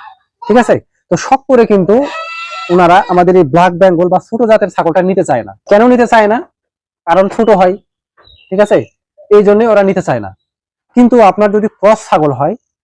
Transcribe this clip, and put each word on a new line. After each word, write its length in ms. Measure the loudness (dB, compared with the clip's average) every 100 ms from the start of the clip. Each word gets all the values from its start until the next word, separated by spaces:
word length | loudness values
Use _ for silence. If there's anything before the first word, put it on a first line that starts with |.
| -20 -20 _ _ -2
ঠিক 80 | 0
আছে, 240 | 0 -2 -6 _ -8
তো 60 | -8
শখ 280 | -4 -4 0
করে 180 | 0 2
কিন্তু 400 | 0 0 0 -2 -8 -14 -14 -14 -12 -4
ওনারা 320 | 0 2 2 2
আমাদের 280 | 0 2 2
এই 80 |
ব্ল্যাক 280 | 2 0 0
বেঙ্গল 360 | 2 0 0 0
বা 100 | -2
ছোট 240 | -4 -4
জাতের 260 | 0 0 0
ছাগলটা 340 | -4 -2 -2
নিতে 220 | -2 -2
চায় 200 | -4 -4
না। 140 | -6 -12 0
কেন 200 | 2 2
নিতে 180 | 2 2
চায় 200 | 2 2
না? 140 | -2 -6 _ _ _ _ _
কারণ 240 | -2 0 0
ছোট 220 | 0 0
হয়। 260 | 2 2 -2 _ _ _ _ _ _ _
ঠিক 100 | -2
আছে, 240 | 0 0 -2 _ _ _ 0
এই 120 | 2
জন্যই 240 | 4 2 2
ওরা 160 | 0
নিতে 200 | 0 -2
চায় 180 | -4 -6
না। 160 | -8 -18 _ _ _ _ _
কিন্তু 260 | 0 2 4
আপনার 320 | 2 2 -2
যদি 160 | -2 -4
ক্রস 400 | -2 0 0 -2
ছাগল 240 | -2 -2
হয়, 220 | -2 -6 -6 _ _